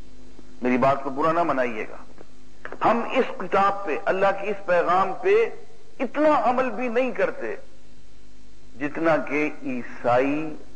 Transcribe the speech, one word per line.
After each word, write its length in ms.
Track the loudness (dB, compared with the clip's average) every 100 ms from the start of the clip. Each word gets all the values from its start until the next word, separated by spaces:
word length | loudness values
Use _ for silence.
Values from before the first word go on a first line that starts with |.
| -6 -8 -8 -8 -8 -2
میری 160 | 2 4
بات 260 | 4 4
کو 60 | 0
برا 220 | 0 2
نہ 120 | 2
منائیے 420 | 2 2 0 -2 -6
گا۔ 80 | -6 -6 -6 -6 -6 -6 -6 -6 0 2
ہم 160 | 2 2
اس 140 | 0 0 -2
کتاب 480 | 0 4 4 2 -2
پہ، 120 | -2 0
اللہ 220 | 2 2 2
کے 80 | -2
اس 160 | -4 2
پیغام 460 | 2 4 4 2 0
پہ 280 | 4 4 4 0 -6 -6 -6 -4
اتنا 420 | -2 2 4 4
عمل 260 | 4 2 0
بھی 180 | 0 0
نہیں 240 | 0 0
کرتے 440 | 2 0 0 -4 -4 -6 -6 -6 -6 -6 -6 -6 -6 -6 -6 -6 -4
جتنا 380 | -4 0 2 2
کہ 320 | 0 0 -2 -2
عیسائی 920 | -4 -4 -4 -2 2 4 4 0 -2 -6 -6